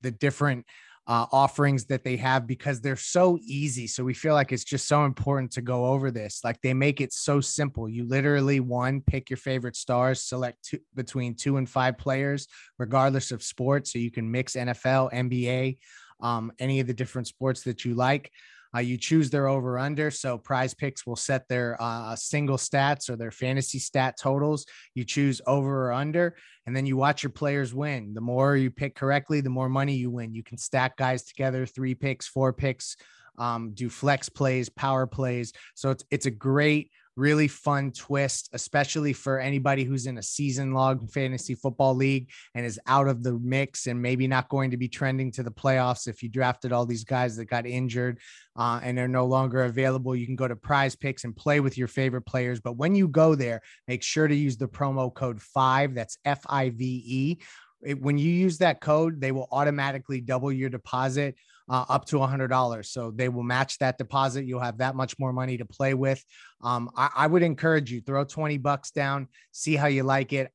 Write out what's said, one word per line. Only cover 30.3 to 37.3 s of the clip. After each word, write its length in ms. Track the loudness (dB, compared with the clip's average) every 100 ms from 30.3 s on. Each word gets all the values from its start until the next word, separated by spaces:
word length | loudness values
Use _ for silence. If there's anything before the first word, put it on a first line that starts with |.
You 80 | -10
can 160 | -12 -12
stack 400 | -2 0 0 0
guys 240 | -2 -2
together, 420 | -6 -4 -2 0
three 300 | -4 -4 -6
picks, 320 | -2 -4 -4 -6
four 260 | 0 0
picks, 440 | 2 -2 -2 -8 -14 -18 -20 -18 -6
um, 340 | -4 -4 -6
do 160 | -6 -8
flex 400 | -2 0 0 -2
plays, 400 | -2 0 2 -2
power 380 | -4 0 0 0
plays. 480 | -2 -2 -2 -6 -10 -20
So 160 | -6 -4
it's, 140 | -4 -2
it's 160 | -4 -2
a 40 |
great, 600 | -2 0 4 4 4 0 _ _ 0
really 320 | 4